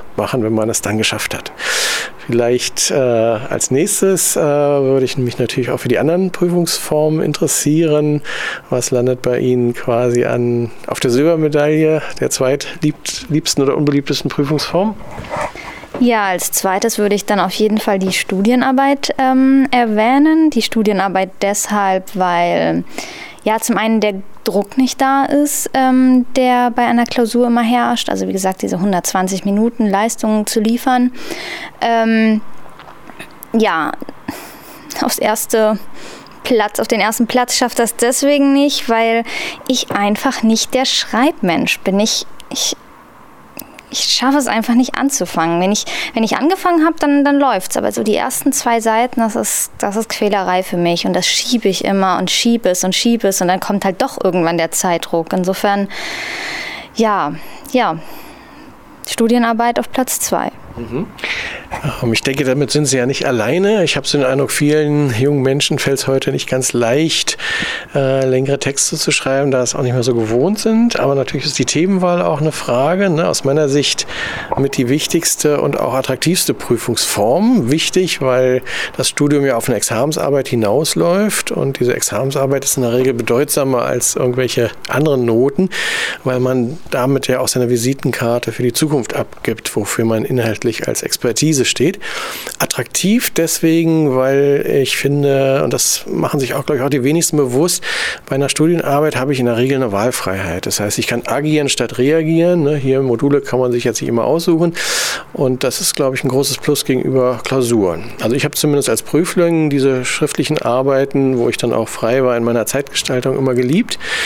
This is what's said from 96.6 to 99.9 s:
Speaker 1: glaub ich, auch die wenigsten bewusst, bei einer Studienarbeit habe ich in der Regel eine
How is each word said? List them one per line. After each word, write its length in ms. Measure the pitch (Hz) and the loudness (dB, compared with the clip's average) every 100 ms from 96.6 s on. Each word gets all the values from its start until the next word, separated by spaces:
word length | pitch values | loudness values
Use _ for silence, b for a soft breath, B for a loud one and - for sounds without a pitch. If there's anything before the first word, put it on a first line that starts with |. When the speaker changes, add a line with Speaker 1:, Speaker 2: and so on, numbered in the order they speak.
| 139 | -2
Speaker 1:
glaub 120 | 147 | -2
ich, 40 | |
auch 80 | 135 | 0
die 140 | 139 | 0
wenigsten 320 | 123 165 160 151 | 2 2 2 2
bewusst, 480 | 131 123 175 - - B B B - | 2 2 2 0 -4 B B B -4
bei 60 | |
einer 140 | 135 139 | -2 0
Studienarbeit 640 | - 156 170 - 160 156 | 2 2 2 2 2 2
habe 180 | 127 131 | 0 0
ich 60 | 131 | 0
in 80 | 120 | 2
der 120 | 117 | 2
Regel 180 | 131 135 | 2 2
eine 160 | 127 | 0